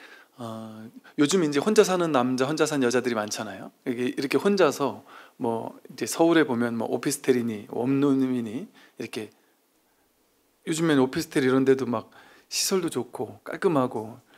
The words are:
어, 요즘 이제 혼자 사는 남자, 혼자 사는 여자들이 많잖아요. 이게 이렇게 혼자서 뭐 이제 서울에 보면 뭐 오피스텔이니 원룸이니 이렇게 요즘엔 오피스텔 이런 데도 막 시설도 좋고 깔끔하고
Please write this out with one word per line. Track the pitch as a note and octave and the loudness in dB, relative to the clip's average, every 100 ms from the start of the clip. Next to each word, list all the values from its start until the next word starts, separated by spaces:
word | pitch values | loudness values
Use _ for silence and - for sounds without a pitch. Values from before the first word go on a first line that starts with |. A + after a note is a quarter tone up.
| - - - - | -20 -20 -20 -16
어, | A#2 A2 A2 A2 A2+ - - - | -12 -12 -14 -16 -18 -20 -8 0
요즘 | D3 F#3+ | 2 2
이제 | D#3 C#3+ | 2 0
혼자 | G#3 A3 | 2 4
사는 | F#3+ F#3 E3 | 4 4 2
남자, | C#3 B2+ B2+ C3 | 2 2 0 0
혼자 | D#3 D3+ | 0 0
사는 | D3 | 2
여자들이 | A#2+ A#2+ A#2+ | 2 2 0
많잖아요. | A2+ G#2 - G#2+ G2 A#2 _ C3+ | -2 -4 -6 -10 -12 -16 _ -8
이게 | A#2+ B2 | -4 -4
이렇게 | - C3+ C3+ | -4 -2 0
혼자서 | G3+ G3+ D#3 - C#3 G2+ - - - - | 2 4 4 2 -4 -6 -14 -20 -20 -6
뭐 | A#2+ A2+ - - - | -4 -4 -6 -14 -16
이제 | - | -8
서울에 | A#2 - E3 E3 | -4 2 4 6
보면 | D3 A#2 A#2+ A#2 | 4 2 -2 -2
뭐 | A2 | -4
오피스텔이니 | B2 A2 - - B2+ A#2 G#2+ A2 | -4 -4 -4 2 2 0 -6 -8
원룸이니 | - B2+ C#3 C#3+ C3+ C3 B2+ A2+ A#2+ G#3 - - - | -4 0 2 2 2 0 -2 -4 -8 -12 -18 -20 -14
이렇게 | A#2 A#2+ G#2 _ _ _ _ _ _ _ _ _ _ _ _ _ - | -12 -10 -12 _ _ _ _ _ _ _ _ _ _ _ _ _ -6
요즘엔 | D#3+ E3 C#3+ | 0 2 4
오피스텔 | C3 E3 D#3 D3+ | 2 0 -4 0
이런 | B2+ C3 | 2 4
데도 | C3+ C3 A#2+ | 4 2 2
막 | A2+ - - - - - | -4 -6 -20 -20 -20 -10
시설도 | - - F#3+ E3 | -4 -2 -2 -2
좋고 | B2+ A#2 - G#2+ G#2 | -6 -8 -8 -10 -10
깔끔하고 | - E3 F#3+ D3 B2 A#2+ A2 A#2+ _ | -12 -2 0 2 0 -4 -10 -14 _